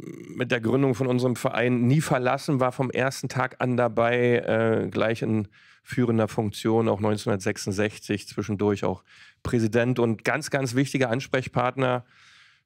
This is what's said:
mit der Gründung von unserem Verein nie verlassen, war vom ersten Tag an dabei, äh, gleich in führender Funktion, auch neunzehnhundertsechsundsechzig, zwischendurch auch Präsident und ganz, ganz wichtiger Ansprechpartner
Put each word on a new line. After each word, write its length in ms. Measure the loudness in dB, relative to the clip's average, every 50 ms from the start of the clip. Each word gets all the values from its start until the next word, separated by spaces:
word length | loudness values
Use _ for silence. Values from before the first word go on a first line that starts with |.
| -12 -14 -14 -14 -14 -10 -6
mit 160 | -6 -2 -2
der 100 | 0 0
Gründung 340 | 2 2 2 4 4 2 2
von 100 | 0 0
unserem 280 | 0 2 2 2 0 0
Verein 500 | 0 -2 -2 0 0 2 2 2 4 4
nie 140 | 4 4 4
verlassen, 580 | 4 2 0 2 2 0 0 0 0 0 2 2
war 120 | 2 2
vom 180 | 0 -2 -4 -2
ersten 400 | -2 -2 -2 -2 -2 -4 -6 -4
Tag 280 | -2 -2 -2 -2 -2 -2
an 180 | -2 0 2
dabei, 600 | 2 2 2 2 2 2 4 4 4 4 4 4 2
äh, 500 | 2 2 0 2 2 2 2 0 0 -2
gleich 320 | -2 0 0 0 0 -2
in 260 | -2 0 0 0 -2 -4 _ _ _ -20 _ _ _
führender 440 | -4 -2 0 2 4 4 2 2
Funktion, 600 | 0 0 -2 -2 -2 -4 -2 0 2 2 2 2
auch 120 | 2 0 0
neunzehnhundertsechsundsechzig, 1300 | 0 0 -2 -2 -2 -2 -2 -2 -2 -4 -4 -4 -4 -4 -2 -2 -2 -2 -4 -6 -6 -4 -4 -4 -6
zwischendurch 560 | -8 -8 -8 -6 -4 -2 0 0 0 0 0 -2
auch 200 | -2 -4 -4 _ _ -20 -20 -20 -20 _ _
Präsident 560 | -6 -2 0 0 2 2 2 2 2 2 2
und 260 | 2 0 0 0 -2 -2
ganz, 280 | -2 -2 -4 -4 -4
ganz 240 | -4 -2 -2 -2 0
wichtiger 340 | -2 0 0 0 -2 0 0
Ansprechpartner 960 | -2 -4 -4 -2 -4 -4 -4 -2 -2 -2 -2 -2 -2 -2 0 0 0 -2 -4 _ _ _ -20 -20 -20 -20 -20 _ _ _ _